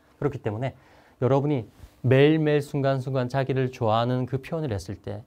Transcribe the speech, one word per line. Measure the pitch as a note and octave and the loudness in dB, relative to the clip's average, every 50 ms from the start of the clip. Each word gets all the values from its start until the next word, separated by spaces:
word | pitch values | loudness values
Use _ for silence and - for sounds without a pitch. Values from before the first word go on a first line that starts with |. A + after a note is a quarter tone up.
| _ _ _ - | _ _ _ -4
그렇기 | C#3+ C#3+ C#3 A#2+ | -4 -4 -4 -4
때문에 | - A2+ G#2 A2 C3 C3 - - _ _ _ - _ _ _ - B2+ | -6 -6 -6 -4 -6 -8 -8 -10 _ _ _ -20 _ _ _ -2 0
여러분이 | A#2+ C3+ C#3 C3+ D3 D3+ B2+ G#2 - - - - - _ _ | 2 2 2 2 2 0 -2 -2 -6 -14 -20 -20 -20 _ _
매일매일 | - B2 C3 C3 C#3+ D3+ D#3 D#3+ D#3 D3+ D3 D3 | 2 4 6 6 6 6 6 4 2 2 2 0
순간순간 | C#3+ - - C#3+ C3+ C3+ C3+ C3+ B2 C#3+ C3 C3+ B2 B2 | 0 -2 -4 -2 0 0 0 0 -2 -4 -2 -2 -2 -2
자기를 | - C#3 C3+ C3+ C3+ C3 C3 B2+ | -2 -2 -2 0 0 0 -2 -2
좋아하는 | B2+ - A#2+ G#2+ G#2+ A2+ A#2+ B2 B2+ B2+ B2+ | -2 -2 0 2 2 2 2 2 0 -2 -2
그 | B2 - C3 - | -2 -4 -6 -6
표현을 | - E3+ E3 D#3 C3+ G#2 | -6 -6 -6 -4 -4 -4
했을 | F#2+ - - G2+ - | -6 -6 -8 -12 -12
때 | - G#2+ G#2 G#2 - | -10 -12 -12 -10 -8